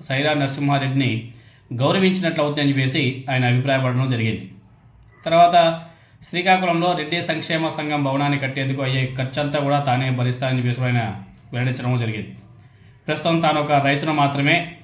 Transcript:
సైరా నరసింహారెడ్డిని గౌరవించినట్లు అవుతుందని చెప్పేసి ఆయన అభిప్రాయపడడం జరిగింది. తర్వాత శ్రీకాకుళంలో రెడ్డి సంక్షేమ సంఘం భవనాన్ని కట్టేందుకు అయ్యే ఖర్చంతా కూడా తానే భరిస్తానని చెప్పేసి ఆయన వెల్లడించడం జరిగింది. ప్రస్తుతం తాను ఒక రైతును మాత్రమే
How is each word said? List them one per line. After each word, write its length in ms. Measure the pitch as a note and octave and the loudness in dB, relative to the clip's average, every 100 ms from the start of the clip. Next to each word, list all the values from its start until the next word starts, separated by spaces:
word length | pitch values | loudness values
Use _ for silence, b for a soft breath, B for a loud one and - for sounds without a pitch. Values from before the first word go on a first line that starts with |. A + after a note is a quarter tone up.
సైరా 320 | - C3+ D3+ | -6 -2 0
నరసింహారెడ్డిని 1000 | D3 C3+ C#3+ C#3+ C#3 C3 C3+ B2 A2 - B B B - | 2 0 0 0 0 0 0 0 -2 -6 B B B -10
గౌరవించినట్లు 680 | A#2+ C#3+ F#3+ F#3+ F#3 E3 D#3 | -2 0 4 2 2 0 0
అవుతుందని 260 | D3 D3 C#3+ | -2 0 0
చెప్పేసి 560 | C3+ C3 D#3+ B2+ C3 - | 2 0 0 -2 -2 -4
ఆయన 160 | B2+ B2+ | 0 2
అభిప్రాయపడడం 640 | B2 C#3 C3+ B2+ B2 C3 | 2 2 0 0 0 0
జరిగింది. 420 | A#2 A2 F#2+ - - - - - - - - - | 0 -2 -2 -8 -18 -20 -20 -20 -20 -20 -12 2
తర్వాత 560 | E3 F3 F3 E3 - B B B B | 6 6 6 4 0 B B B B
శ్రీకాకుళంలో 680 | - E3+ F#3 F#3 F#3 E3+ F3 D#3+ | -8 -2 2 2 2 2 2 0
రెడ్డి 240 | D3+ F3 | -2 -4
సంక్షేమ 460 | E3+ D#3 D#3 E3 D#3+ | -2 -4 -2 -2 -2
సంఘం 360 | - D3+ D3 | -4 -4 -2
భవనాన్ని 360 | C#3 C#3 C#3+ C#3 | 0 0 0 0
కట్టేందుకు 420 | C3+ C#3 C3 C3+ | -2 -4 -4 -2
అయ్యే 320 | C3 C3 B2+ - | -2 -2 -2 -4
ఖర్చంతా 420 | B2+ D3+ C#3+ D3 | -4 -4 -2 -2
కూడా 200 | C#3 C#3+ | 0 0
తానే 320 | C#3 B2+ C3 | 0 0 0
భరిస్తానని 460 | B2 B2 B2 C3 B2+ | 0 -2 -2 -2 0
చెప్పేసి 240 | B2 A#2+ | 0 0
ఆయన 340 | B2+ A#2+ G#2+ F#2+ - - - | 0 0 -2 -6 -14 -20 -10
వెల్లడించడం 440 | B2 B2+ B2 B2 B2 | -4 -4 -2 -2 -2
జరిగింది. 380 | A2+ G#2+ - - - - b b b b - | -2 -6 -10 -14 -20 -20 b b b b -6
ప్రస్తుతం 320 | D3+ E3+ E3 | -2 0 2
తాను 220 | D#3+ D3+ | 2 0
ఒక 100 | D3 | 2
రైతును 420 | C#3+ C#3 C#3+ D3+ | 2 2 0 0
మాత్రమే 640 | D3+ C#3 C#3 C#3+ E3+ - - | 2 2 2 2 2 -2 -12